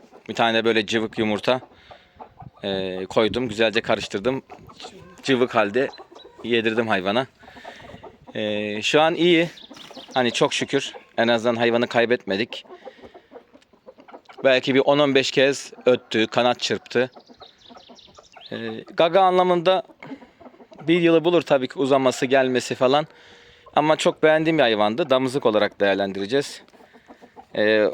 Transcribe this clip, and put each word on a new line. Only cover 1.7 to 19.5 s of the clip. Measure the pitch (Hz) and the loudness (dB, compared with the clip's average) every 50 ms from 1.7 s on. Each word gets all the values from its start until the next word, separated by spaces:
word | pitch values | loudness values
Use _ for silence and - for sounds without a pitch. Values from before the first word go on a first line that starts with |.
| _ _ _ - - - _ _ _ - - - _ _ - - - - - | _ _ _ -20 -20 -20 _ _ _ -20 -20 -20 _ _ -20 -20 -18 -10 -8
e, | 98 98 95 95 92 92 92 95 | -6 -4 -4 -6 -6 -8 -8 -10
koydum. | - - 120 113 104 90 120 131 117 | -4 0 0 0 0 0 -2 -4 -4
Güzelce | 104 107 113 110 101 113 | -2 -2 -2 0 0 -2
karıştırdım. | - - 117 104 95 - - 101 98 123 135 131 - - - - - - - - - - - - - - - - - | -2 -2 -2 -4 -4 -6 -8 -4 -4 -4 -4 -4 -8 -14 -20 -20 -20 -20 -20 -20 -20 -20 -20 -20 -20 -20 -20 -10 -2
Cıvık | - 135 120 127 - - | -2 0 2 0 2 2
halde | 117 107 101 104 127 139 - - - - - - - - - - - - | 0 0 2 0 -2 -4 -4 -6 -14 -20 -20 -20 -20 -20 -20 -20 -14 -6
yedirdim | 110 120 117 107 113 110 117 117 110 | -2 -2 0 0 0 0 0 0 0
hayvana. | 104 95 90 98 104 123 135 - _ _ - - - - - - - - - - - - - - - _ - - - | -2 -2 -2 -2 -2 -2 -4 -4 _ _ -20 -20 -20 -20 -20 -20 -20 -20 -20 -20 -20 -20 -20 -20 -20 _ -20 -14 -10
E, | 110 107 107 104 104 107 104 104 107 104 | -8 -6 -6 -6 -6 -6 -6 -8 -6 -4
şu | - - 151 | 0 0 2
an | 156 165 170 | 2 2 0
iyi. | 151 165 180 170 160 170 165 - - - - - - - - - - - - - | 0 2 2 2 2 0 -2 -6 -14 -20 -20 -20 -20 -20 -20 -20 -20 -20 -6 -4
Hani | 131 123 120 - | -2 -2 -2 0
çok | - 156 135 - | 0 -2 -2 0
şükür. | - 131 - - 139 - - - - - _ _ - | -4 -4 -4 -4 -4 -4 -6 -12 -18 -20 _ _ -2
En | 117 117 | 0 0
azından | 117 113 107 123 113 | 0 0 0 -2 -2
hayvanı | 113 120 120 117 120 120 | 0 0 0 2 0 -2
kaybetmedik. | 117 - 120 117 110 123 123 - 101 95 98 120 - - - - - 370 - - - - - - - - 370 _ _ - - - _ _ - _ _ _ _ _ - - - - - - - _ - - - - | 0 0 0 0 0 0 -2 -2 -4 -4 -4 -4 -6 -8 -14 -18 -20 -20 -20 -20 -20 -20 -20 -20 -20 -20 -20 _ _ -20 -20 -20 _ _ -20 _ _ _ _ _ -20 -20 -20 -20 -20 -20 -20 _ -20 -14 -2 2
Belki | 135 131 127 123 139 127 | 2 2 2 2 2 2
bir | 135 | 2
on | - - 143 143 | 4 4 2 2
on | 147 139 131 | 2 2 2
beş | 135 127 - | 2 0 2
kez | - 139 131 143 135 - - - - - - | 0 2 2 2 0 -2 -8 -16 -20 -2 0
öttü, | 123 123 117 - _ - 110 110 | 0 0 0 -2 _ -2 -2 -2
kanat | - - 123 120 123 120 - | 0 0 0 0 0 0 -2
çırptı. | - - 110 95 - - - 120 127 127 - - - _ - _ - - _ _ _ - 240 - - - - - - - _ - - _ _ - - - 113 | -4 -6 -6 -6 -8 -4 -2 -2 -2 -2 -6 -14 -20 _ -20 _ -20 -20 _ _ _ -20 -20 -20 -20 -20 -20 -20 -20 -20 _ -20 -20 _ _ -20 -16 -14 -12
E, | 113 113 113 110 113 - - 202 | -12 -10 -10 -12 -12 -16 -8 -2
gaga | - 160 175 165 190 | 0 0 2 2 2
anlamında | 190 180 180 180 180 180 | 2 4 4 2 2 2